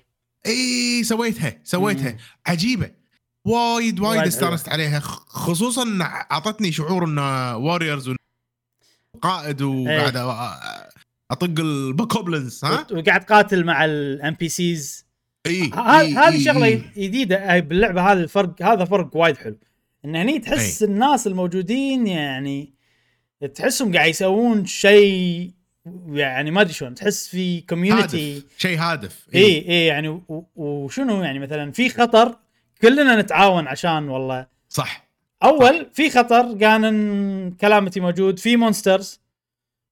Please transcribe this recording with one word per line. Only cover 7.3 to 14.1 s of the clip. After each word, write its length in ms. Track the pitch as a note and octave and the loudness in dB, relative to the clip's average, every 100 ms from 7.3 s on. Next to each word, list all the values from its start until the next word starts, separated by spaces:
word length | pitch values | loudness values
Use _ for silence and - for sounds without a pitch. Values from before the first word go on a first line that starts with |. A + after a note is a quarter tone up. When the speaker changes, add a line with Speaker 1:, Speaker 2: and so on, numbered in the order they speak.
| C3 B2+ | -2 -4
Speaker 1:
واريورز 600 | A#2 D3 F3 D#3+ C#3+ B2 B2+ _ _ _ _ _ _ _ _ _ | -4 -2 -2 -2 -6 -6 -10 _ _ _ _ _ _ _ _ _
وقائد 480 | - E3+ F#3+ D3+ C#3 | -6 -4 -4 -6 -4
Speaker 2:
إي. 40 | C#3 | -4
Speaker 1:
وقاعد 500 | C3 B2+ D#3 D3 B2+ | -2 -2 0 0 -2
أ-، 40 | |
أ-، 680 | B2 A#2 A#2 C2+ G#1 G1+ G1+ _ _ _ - | -6 -6 -8 -10 -14 -16 -18 _ _ _ -10
أطق 300 | B2+ F3+ D#3 | -4 -4 -2
البوكوبلنز، 1040 | D#3+ C#3+ C3+ C#3+ A3+ A3+ F3 D#3 B2+ - | -2 -4 -4 -4 -2 -2 -4 -4 -6 -6
ها؟ 160 | C#3+ B3 | -4 -4
Speaker 2:
وت-، 120 | D4 | -4
وقاعد 320 | F3+ D#3+ F#3 | -4 0 0
قاتل 400 | - G#3+ G#3 F#3+ | 4 4 4 2
مع 200 | E3+ D3 | 0 2
ال 380 | D#3 D3+ C#3+ | 0 0 -4